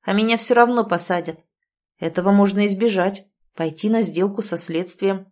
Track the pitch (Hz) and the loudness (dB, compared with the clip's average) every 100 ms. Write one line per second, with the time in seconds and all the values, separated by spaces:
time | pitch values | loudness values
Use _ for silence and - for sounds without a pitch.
0 | - 202 220 226 - 240 240 240 220 170 | 0 0 0 0 2 4 4 2 -2 -2
1 | - 180 175 160 _ _ _ _ _ _ | 0 -2 -4 -14 _ _ _ _ _ _
2 | 165 170 185 202 202 196 202 190 233 190 | -6 -2 2 4 4 2 0 2 0 2
3 | 180 196 _ _ _ - 165 156 214 226 | -2 -4 _ _ _ -6 -6 -4 0 0
4 | 190 156 196 196 214 170 - 165 180 - | 0 0 -2 -2 -4 -4 -4 -4 -6 -4
5 | 196 190 - | -2 -4 -10